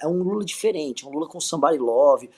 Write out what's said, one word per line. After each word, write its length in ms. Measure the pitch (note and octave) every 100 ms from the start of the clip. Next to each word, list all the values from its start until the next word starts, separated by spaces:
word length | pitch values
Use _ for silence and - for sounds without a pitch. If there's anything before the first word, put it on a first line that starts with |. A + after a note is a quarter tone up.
é 60 | D3+
um 140 | F3+
Lula 220 | F3+ G#3+
diferente, 600 | F#3+ - A3 F#3 D3 A#2+ C#3
é 20 |
um 40 |
Lula 160 | C#3+ D#3+
com 120 | F3
somebody 380 | - D#3+ C#3+ D#3
love. 520 | A#2+ A#2 C#3+ C3 B2+